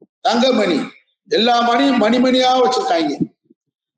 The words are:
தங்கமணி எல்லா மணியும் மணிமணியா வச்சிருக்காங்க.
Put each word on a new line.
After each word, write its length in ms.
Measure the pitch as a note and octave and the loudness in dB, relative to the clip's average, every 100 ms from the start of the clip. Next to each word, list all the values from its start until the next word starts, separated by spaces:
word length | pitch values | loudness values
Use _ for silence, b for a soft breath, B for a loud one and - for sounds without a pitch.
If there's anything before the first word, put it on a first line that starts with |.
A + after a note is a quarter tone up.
| _ _ | _ _
தங்கமணி 600 | F#3 A#3 C4 A3 F#3+ D3+ - - _ _ - | -2 0 0 0 0 -2 -6 -16 _ _ -4
எல்லா 320 | E3 A#3 A#3+ | -2 0 0
மணியும் 420 | A#3+ A#3+ C#4 A#3+ | 0 0 0 0
மணிமணியா 560 | G#3 B3 B3+ B3+ B3+ B3+ | 0 2 0 2 2 2
வச்சிருக்காங்க. 580 | A#3+ - - E4+ D#3 C3+ - _ _ _ _ _ _ | 0 0 -2 -2 -2 -4 -8 _ _ _ _ _ _